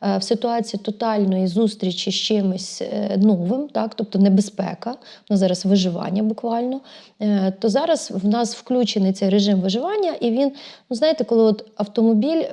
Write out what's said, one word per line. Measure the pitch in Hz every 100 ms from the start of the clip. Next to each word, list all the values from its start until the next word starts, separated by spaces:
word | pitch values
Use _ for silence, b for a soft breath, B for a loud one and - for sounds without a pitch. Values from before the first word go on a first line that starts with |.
е, | 202 196
в |
ситуації | 190 220 240 233 226 202
тотальної | - 208 226 214 196 190 185
зустрічі | 175 220 208 185 180 -
з |
чимось, | 190 - 214 196 185 - -
е, | - 208 208 196
новим, | 208 185 175 254 294
так, | 226 220
тобто | - 214 190
небезпека, | 196 196 202 - 180 170 233
в | 254 B B -
нас | 202
зараз | 190 180 190
виживання | 202 185 175 - 190
буквально, | 214 220 233 233 247 269 B B B -
е, | 214 202 190 190
то | 226
зараз | 233 330 311 -
в | 190 196
нас | 233 226 -
включений | - 254 226 214 190
цей | 190 196
режим | 202 202 196
виживання, | 185 214 330 427 370 -
і | 240
він, | 233 277 277 B B _
ну, | 233
знаєте, | 311 320
коли | - 233
от | 220 208 - -
автомобіль, | 208 - 226 214 269 330 -